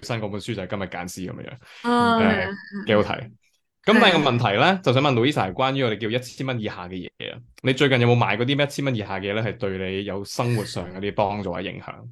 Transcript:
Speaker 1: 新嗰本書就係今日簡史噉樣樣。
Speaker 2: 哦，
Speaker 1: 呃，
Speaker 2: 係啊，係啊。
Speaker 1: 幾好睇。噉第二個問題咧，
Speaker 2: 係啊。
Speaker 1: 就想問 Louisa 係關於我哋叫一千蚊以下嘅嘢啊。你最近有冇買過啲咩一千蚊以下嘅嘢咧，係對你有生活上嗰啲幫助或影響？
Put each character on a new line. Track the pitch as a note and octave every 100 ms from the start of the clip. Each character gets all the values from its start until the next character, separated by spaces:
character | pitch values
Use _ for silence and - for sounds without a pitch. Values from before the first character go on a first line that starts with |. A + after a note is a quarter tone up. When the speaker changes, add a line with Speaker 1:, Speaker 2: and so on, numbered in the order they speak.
Speaker 1:
新 | - A#2
嗰 | G#2+
本 | G2+
書 | A2
就 | G2+
係 | F#2
今 | G2+
日 |
簡 | F#2 F2 F2+
史 | -
噉 | F2+
樣 | - -
樣。 | - - - A#3+
Speaker 2:
哦， | A#3+ A#3+ A3+
Speaker 1:
呃， | G#3
Speaker 2:
係 |
啊， | F#3+
係 | F#3+
啊。 | G3 - G3+ G3+
Speaker 1:
幾 | G#2+
好 |
睇。 | G2+ - - - _ _ _ _ -
噉 | A3+
第 |
二 | G#3+
個 | E3+ D3
問 | A#2+
題 | A2+
咧， | G2+
Speaker 2:
係 |
啊。 | D#3+ F#3+
Speaker 1:
就 | C#3+
想 | B2+
問 | D3
Louisa | A#2 B2+
係 | C#3+ F#2+
關 | F#2 C3 C3+
於 |
我 | B2
哋 | G#2
叫 | A2
一 | A#2+
千 | B2 - C3
蚊 | A#2
以 | G#2+
下 | F#2+ F2
嘅 |
嘢 | F#2 F2 - A1
啊。 | - - _
你 | B2+
最 | C3+ C#3+
近 | B2+
有 | A#2+
冇 | B2
買 | G2 G#2
過 | B2
啲 | C#3+
咩 | C#3+
一 |
千 | - C#3
蚊 | A#2
以 |
下 | G2 F#2+
嘅 | G2
嘢 |
咧， | G#2+
係 | A2+ -
對 | G2 F#2+ F#2 F#2+
你 | G2+
有 | F#2+
生 | G2 - B2 A#2
活 | G2
上 | G2+ F2
嗰 | F#2
啲 | G2+
幫 | G2 G2+ G#2
助 | F#2+
或 | F2+
影 | F#2 F2+
響？ | - - A#2+